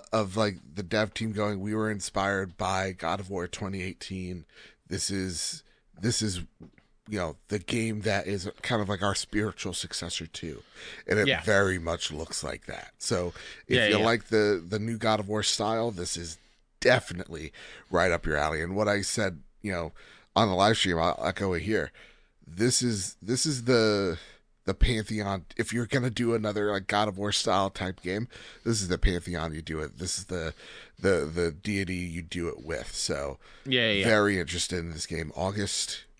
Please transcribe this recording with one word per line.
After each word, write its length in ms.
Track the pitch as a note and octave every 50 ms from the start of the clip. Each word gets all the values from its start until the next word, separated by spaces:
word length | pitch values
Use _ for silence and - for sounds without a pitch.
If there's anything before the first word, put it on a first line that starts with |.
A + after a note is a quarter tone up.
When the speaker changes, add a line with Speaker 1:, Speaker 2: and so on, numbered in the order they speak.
| - -
Speaker 1:
of, 260 | - A2 G#2+ F#2+ F2+ A2
like, 200 | A2 G#2 F#2+ E2+ - A#1+ D2+
the 80 | G2 G2
dev 300 | E2+ A2+ G#2+ G#2+ G2+ -
team 180 | - A2+ A2
going, 280 | G#2 G#2 G#2+ G#2 G#2 G2
"We 140 | F#2+ G#2 G#2+
were 160 | A2 A2 G#2+
inspired 640 | G#2+ G2+ F#2 - - G2+ G2 G2 G2+ F#2+ F#2+ F#2 E2 -
by 340 | F#2 F#2 F#2+ F#2 F#2+ F#2+
God 280 | F#2 F2+ - D#2+ F2+ G2
of 100 | G2 F#2
War 160 | G2 F2+ F2 F2+
twenty 340 | - - A2 F#2+ F#2+ F#2+
eighteen. 640 | F2+ F#2+ F2+ - - - F#2+ F#2 F#2 F2+ F#2 F2 D#2+ - _ - - - - _ _ -
This 220 | - F#2 - -
is, 540 | G2+ G2 F#2 F#2 F2 D#2+ - - - - - _ _ _ _ _ _ -
this 220 | F#2 A#2+ A#2 -
is, 200 | G#2+ G#2+ F#2 F2 E2+ - _ - E2+ E2 _ _ _ _ _ _ _ -
you 80 | G#2+ G2+
know, 160 | F2 D#2+ D2+ - _ -
the 100 | G#2 G#2
game 420 | E2+ - - A#2 A2+ A2+ A2 G#2+
that 260 | G2+ A2+ G2 G2 - F#2
is 220 | G#2 F#2+ F2 G#2 - -
kind 200 | - - B2 A2
of 60 | G#2 F#2
like 140 | G#2 F2+
our 140 | G2+ G2+ G2
spiritual 580 | - - - - G#2 G#2 G#2+ F2+ - - G2 F2
successor 520 | - - - - - - E2+ - - E2
too." 380 | D#2+ - - - E2 C#2 - - _ - - - - - - - -
And 120 | F#2+ G#2+
it 80 | G2+ C#3
Speaker 2:
Yeah. 140 | B2+ -
Speaker 1:
very 380 | E2+ G#2 G#2 G2 G2+ G2 F#2+ F2+
much 320 | E2 E2 E2 E2+ - -
looks 320 | D2+ D2+ E2 - - - -
like 220 | C#2+ - - - -
that. 260 | - - - - - -
So 340 | - - A#2+ F2+ F2+ F2 - - - - - - - -
if 80 | -
Speaker 2:
Yeah, 120 | B2+ A2+ G#2
Speaker 1:
you 100 | G#2 G#2
Speaker 2:
yeah. 60 | G#2+
Speaker 1:
like 220 | A2+ A#2 A2+ - -
the, 340 | A2+ G#2+ G#2+ G#2 G#2 F2+ D#2+
the 140 | F2 G2+ G#2+
new 180 | G#2+ A2+ A#2 G#2+
God 220 | A2+ A2+ G#2+ G#2
of 80 | G#2 F#2+
War 160 | G#2+ G#2+ G#2
style, 480 | - - - A2 G#2 A2+ A2+ A2+ A#2
this 240 | G#2 F2 F2 - -
is 220 | F2 E2+ E2 D#2+ - _ _ _ _ _ _ _ -
definitely 720 | - - B2 B2+ - - - F2 F2+ - E2 - D#2+ D2 - - - - - - - -
right 220 | - F2 F2 F#2+
up 140 | E2+ E2+ -
your 120 | D#2+ D#2 D2
alley. 240 | D2 D2+ D#2+ D#2
And 140 | D#2+ E2+ F#2+
what 120 | G2+ G#2+ G#2
I 140 | G#2 G2+
said, 400 | G2+ - - - G#2 G2 F2 C#2+ - - _ _
you 100 | - G#2
know, 200 | F#2+ F2 E2 D#2+ - - - - - - - _ -
on 120 | - A2+ G#2+
the 80 | F#2
live 220 | F2+ G2 G#2+ A2+ -
stream, 200 | - F#2+ E2+ E2
I'll 220 | E2 F2+ - - A#1
echo 280 | D#2+ F2 - G#2+ F#2+ F2+
it 100 | E2 D#2
here. 280 | G2+ A2 F#2+ D2+ - - - - - - _ _ _ _ _ _ -
This 340 | D#2+ F2+ A2 B2+ B2 -
is, 340 | B2 B2 A2+ G2+ F#2 - - _
this 240 | - F#2+ B2 C3+ -
is 180 | D#3 C#3+ B2+ A#2
the, 520 | A#2+ C3 A#2 A2+ G#2+ G#2 G2+ G2 F#2 D#2+ D#2+ - - - - _ _ _ _ -
the 80 | - F#2+
pantheon. 720 | - - - B2+ A2 G#2+ - A2 G#2+ G#2 G2 G2 F#2+ D#2+ - - -
If 140 | A2+ - -
you're 120 | A#2 A#2+
gonna 240 | G#2+ - C#3 A#2+ B2+
do 240 | A2 G2+ A#2+ A#2 A#2
another, 380 | A2+ G#2+ G#2+ G2+ G#2 G#2 G#2
like, 160 | G#2 G2 F#2+ -
God 200 | G#2 G#2 G#2+ G#2+
of 100 | F#2+ F#2+
War 140 | G#2 G#2
style 380 | G2 - - A#2 F#2+ G2 F#2+ G2
type 320 | - - F#2+ F#2 F2+ -
game, 260 | - F2+ F#2 G#2+ A#2+ - - - - - - - -
this 180 | A#2 A#2 G#2
is 60 | G2 E2+
the 100 | F2+ -
pantheon 560 | - - F2+ F2 - - F2 E2 D#2 E2 D#2
you 80 | D#2
do 180 | D#2 - D#2+ D#2
it. 200 | D#2 D2 - -
This 180 | F2 F2 - -
is 80 | F#2
the, 280 | - F#2 F2 D#2+ D#2+ - - - - - - - - _ -
the, 300 | - G2 F#2+ E2 D2 D2+ D#2+
the 180 | F2 F2 E2+
deity 440 | D2+ E2 - G#2+ G#2 G2 G2 E2+ F#2
you 260 | F2+ F2+ F2 E2 F2
do 260 | E2+ D#2+ - F2+ E2+ D#2+
it 160 | - - B1
with. 300 | D#2 D#2+ B1 A#1 - -
So 440 | - - - D#2 C#2+ C#2+ C#2+ C2 - - - - - -
Speaker 2:
Yeah, 220 | C3+ C3 B2 A#2 A2+
yeah, 40 | G#2 G2
yeah. 60 | G2
Speaker 1:
very 340 | A2+ A2 G#2+ G#2 G#2 G2+ F#2
interested 400 | E2+ - E2+ F2 - - F#2 F2+
in 120 | E2+ E2+
this 140 | D#2+ D#2 -
game. 260 | - E2 D#2+ E2 D2+ -
August 680 | - F2 F#2+ G2 G#2 G2+ G2+ - - - - - - - - - _